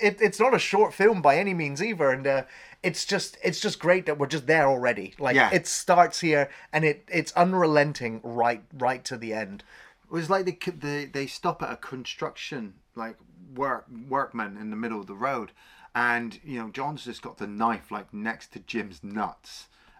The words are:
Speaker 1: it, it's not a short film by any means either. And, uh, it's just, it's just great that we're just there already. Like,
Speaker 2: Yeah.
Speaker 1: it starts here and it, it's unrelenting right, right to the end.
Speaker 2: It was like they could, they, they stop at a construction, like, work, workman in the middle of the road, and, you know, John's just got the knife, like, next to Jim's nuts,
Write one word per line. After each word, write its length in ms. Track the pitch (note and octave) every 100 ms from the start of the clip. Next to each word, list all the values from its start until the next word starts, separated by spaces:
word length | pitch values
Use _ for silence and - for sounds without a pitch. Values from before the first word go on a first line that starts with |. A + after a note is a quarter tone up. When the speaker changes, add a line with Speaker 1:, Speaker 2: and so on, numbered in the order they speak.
| G#3
Speaker 1:
it, 80 | G3+
it's 180 | G#3+ -
not 140 | A#3+
a 40 | A3+
short 360 | - G3 G#3
film 260 | - G3+ G3+
by 160 | C#3+ D3
any 160 | G3
means 280 | F3+ D3 C#3
either. 280 | G#3+ F#3 C#3
And, 160 | C3 C#3
uh, 160 | C3+ C3 - - -
it's 220 | F#3 -
just, 320 | - G3 - -
it's 160 | F#3 D#3+
just 180 | G#3 -
great 280 | E3 F#3 F3
that 100 | D3
we're 100 | C#3
just 200 | D#3+ B2
there 200 | D#3+ C#3
already. 440 | C3 B2 G#2 F#2+ -
Like, 160 | C3+ C3+
Speaker 2:
Yeah. 140 | A2
Speaker 1:
it 140 | F3+ -
starts 540 | - - F3+ G3 -
here 280 | E3 D3 C#3 - -
and 100 | D#3
it, 200 | D#3 D3 -
it's 240 | E3+ D#3
unrelenting 880 | F#3 F3+ F#3 E3 D3+ D3 C#3+ A#2+ A2+
right, 400 | B2 A#2 A#2 A2+ -
right 320 | C#3 B2 B2+
to 140 | - B2
the 160 | A2+
end. 300 | G#2+ G2+ G2 - - - _
Speaker 2:
It 80 | _
was 180 | E3 D#3+
like 140 | G3
they 80 | F#3
could, 300 | - - D#3+
they, 240 | C#3+ D3 C3+
they 200 | C#3 C#3
stop 380 | - F3 -
at 80 | C3
a 40 | A#2
construction, 1000 | - C3 A#2+ - D3+ - - C#3 G#2 F#2+ _
like, 220 | A#2 A2+ - _ - - B2+
work, 300 | C3+ A#2+ - A#2 C3+
workman 480 | C3+ B2+ A#2 G#2 G2+
in 140 | G#2+
the 60 | G#2+
middle 240 | A#2 G#2+
of 80 | F#2+
the 80 | G2
road, 340 | C3 B2+ G#2 _ _ - - A#2+
and, 420 | A#2+ A#2+ A#2 F#2+
you 160 | D#3 B2
know, 80 | A2
John's 360 | B2 C#3 D3+ B2
just 160 | A2+
got 160 | A#2 -
the 100 | G#2
knife, 420 | G2+ A2+ A2 -
like, 240 | G#2 F#2+
next 380 | G#2 A2 A2 -
to 80 | A2
Jim's 420 | F2+ A#2 G2+ F2
nuts, 640 | G2+ G#2+ G2 - - - - _ _